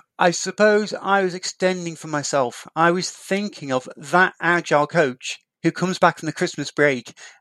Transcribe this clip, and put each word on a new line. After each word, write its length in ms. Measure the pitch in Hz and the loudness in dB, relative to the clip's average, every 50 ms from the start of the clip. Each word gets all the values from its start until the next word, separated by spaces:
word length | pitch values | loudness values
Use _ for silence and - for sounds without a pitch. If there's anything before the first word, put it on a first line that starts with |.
| - _ _ - | -20 _ _ 2
I 100 | - 180 | 2 2
suppose 640 | 170 - - 190 185 - 208 214 208 208 214 196 - | 2 0 -6 -6 0 2 4 4 4 4 2 -2 -6
I 300 | - - - 196 196 190 | -6 -2 0 0 2 2
was 100 | 185 170 | 0 -4
extending 640 | 185 - - - - 190 185 185 185 175 170 165 | -6 -10 -10 -6 0 0 0 0 0 -4 -8 -10
for 100 | - - | -10 -8
myself. 580 | 160 151 147 143 - - 143 131 120 113 - - - - | -4 -4 -4 -2 0 0 0 0 0 -2 -10 -16 -8 0
I 160 | 151 165 170 175 | 2 4 4 4
was 180 | 185 170 - | 2 -2 -6
thinking 600 | - - - - 196 196 208 202 - - 151 139 131 | -8 -12 -6 -4 -4 -4 -4 -6 -8 -10 -6 -2 -2
of 160 | 127 - - - | -2 -2 -4 -18
that 380 | - 165 143 143 180 185 180 - - | -16 -8 0 2 4 4 2 0 -2
agile 460 | - 165 175 175 165 - 160 147 147 | -2 0 0 0 0 2 2 2 2
coach 540 | 143 - 170 160 131 123 - - - - - _ _ _ _ - | 2 2 2 2 0 0 -6 -10 -12 -12 -12 _ _ _ _ -4
who 80 | 127 - | -2 -2
comes 260 | - 175 185 180 - | -2 -4 -4 0 2
back 200 | - 175 160 - | 2 2 2 2
from 80 | - | -6
the 60 | 156 143 | -8 -6
Christmas 380 | - 180 165 - - 143 - | -4 -4 -6 -4 -6 -10 -6
break 440 | - - 147 147 135 123 110 - - - - - - _ | 0 2 2 2 2 0 -6 -12 -18 -20 -20 -20 -20 _